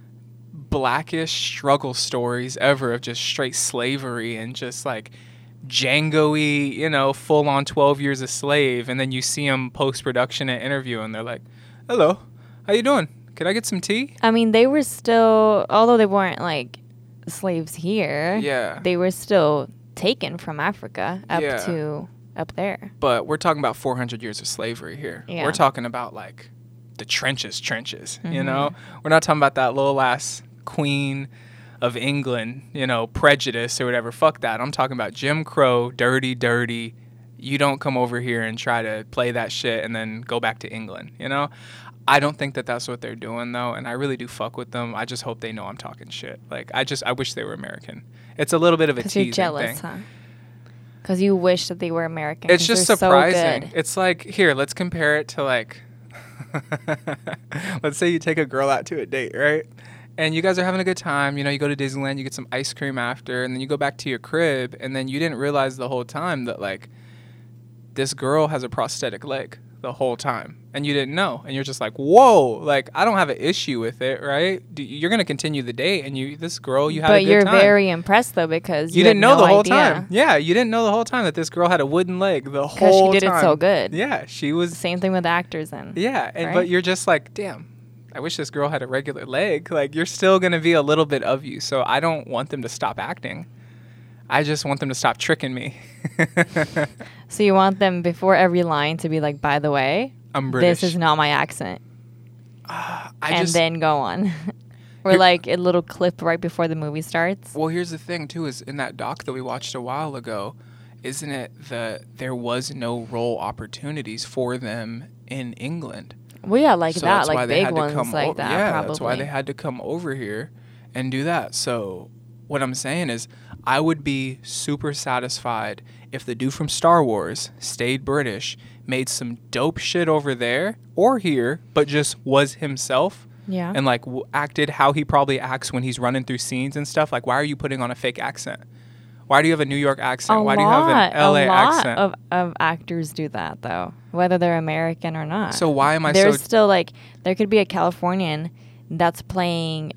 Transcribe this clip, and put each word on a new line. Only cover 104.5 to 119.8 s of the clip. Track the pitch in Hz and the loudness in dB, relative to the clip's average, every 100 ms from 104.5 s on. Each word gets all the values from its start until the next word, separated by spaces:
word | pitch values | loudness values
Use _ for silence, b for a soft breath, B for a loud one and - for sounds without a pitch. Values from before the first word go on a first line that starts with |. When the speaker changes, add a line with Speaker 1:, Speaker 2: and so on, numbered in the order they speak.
| - - B B B 190 | -12 -20 B B B 4
Speaker 2:
Or | |
Speaker 1:
Here | 185 | 6
Speaker 2:
like, | 180 175 - | 8 6 0
a | 180 | 0
little | 180 175 | 4 2
clip | 170 - 180 - | 0 -2 -2 0
right | 165 165 | -2 -2
before | 175 - 165 | -2 -2 -2
the | 160 | -2
movie | 151 156 | -4 -6
starts. | 156 170 170 196 - | -4 -2 -2 -2 -8
Speaker 1:
Well, | 151 160 | -4 -2
here's | 175 175 | -2 -4
the | 160 | -8
thing, | - 175 147 | -8 -8 -8
too, | 165 151 | -6 -8
is | 120 | -8
in | - 143 | -12 -8
that | 127 117 | -8 -6
doc | 113 127 - | -8 -8 -8
that | |
we | 127 | -8
watched | 123 127 - 127 | -8 -8 -8 -8
a | |
while | 123 139 156 135 | -6 -6 -6 -8
ago, | 120 104 104 - B B B B | -8 -8 -8 -12 B B B B
isn't | 123 139 147 | -10 -10 -8
it | 139 - - - | -10 -10 -16 -12
that | 120 113 95 - - | -8 -8 -10 -14 -12
there | 131 123 | -8 -6
was | 120 127 131 127 | -4 -4 -6 -8
no | 117 120 113 | -6 -6 -6
role | 117 120 117 | -4 -2 -2
opportunities | 101 - 110 - 143 151 - 113 - | -6 -8 -14 -12 -10 -8 -10 -10 -8
for | 135 123 123 | -4 -4 -4
them | 113 117 113 117 156 - - | -6 -8 -8 -12 -14 -20 -12
in | 135 120 | -10 -10
England? | - 131 170 135 - - - - - | -10 -8 -8 -10 -14 -16 -20 -20 -14
Speaker 2:
Well, | 190 240 | 0 4
yeah, | 302 | 6
like | 180 165 165 | 4 2 0
Speaker 1:
So | |
Speaker 2:
that, | 170 196 | 2 2
Speaker 1:
that's | 147 | 2
Speaker 2:
like, | 127 | 0
Speaker 1:
why | 120 | 2
they | 151 | 2
Speaker 2:
big | 196 | 2
Speaker 1:
had | 160 | 0
to | |
Speaker 2:
ones | 147 | 0
Speaker 1:
come | 147 120 | -2 -2
Speaker 2:
like | 151 151 | -2 -2
Speaker 1:
o-, | |
Speaker 2:
that, | - - | -2 -2
Speaker 1:
yeah, | 190 202 156 | 0 0 0
that's | 151 156 | -4 -4
why | 120 | -2
Speaker 2:
probably. | 127 143 | -4 -4
Speaker 1:
they | |
had | 139 135 | -6 -6
to | |
come | 139 143 123 | -8 -8 -8